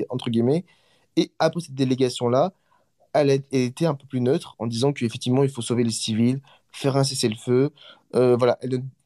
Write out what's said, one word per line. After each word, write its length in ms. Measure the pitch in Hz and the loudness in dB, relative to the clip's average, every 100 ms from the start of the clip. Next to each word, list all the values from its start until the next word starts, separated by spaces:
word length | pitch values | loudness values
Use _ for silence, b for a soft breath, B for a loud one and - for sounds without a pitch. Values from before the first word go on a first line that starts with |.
| 123 | -6
entre 200 | 127 123 | -6 -2
guillemets. 360 | 117 120 160 - b b b b - | 0 2 0 -2 b b b b -2
Et 160 | - _ | -2 _
après 220 | 160 175 | -2 -2
cette 140 | 165 135 | -8 -2
délégation-là, 800 | 127 127 127 - 120 127 180 - _ _ _ _ _ | 0 2 0 0 0 0 0 -4 _ _ _ _ _
elle 160 | - 139 | 0 2
a, 40 | |
elle 280 | 139 139 135 | 2 0 -2
était 240 | 123 - 165 | -2 -2 -2
un 80 | |
peu 120 | 143 - | -2 -6
plus 120 | 131 | -2
neutre 360 | 123 170 - - | 0 0 -4 -8
en 80 | 117 | -6
disant 260 | 113 139 | -2 -2
qu'effectivement, 500 | 139 117 - 123 131 | 0 -4 -4 0 2
il 60 | 139 | 0
faut 120 | 135 | -2
sauver 220 | - 120 | -4 0
les 80 | 117 | 0
civils, 500 | 110 - 110 120 135 b b _ | -2 -4 0 0 0 b b _
faire 260 | - 143 131 | -4 0 2
un 60 | |
cessez-le-feu. 680 | 135 131 117 107 - 123 143 B B B _ 117 | 0 0 -2 -2 0 2 0 B B B _ 2
Euh, 200 | 127 120 | 4 4
voilà, 220 | 123 - | 2 0
elle, 220 | 131 127 131 - | -4 -6 -8 -14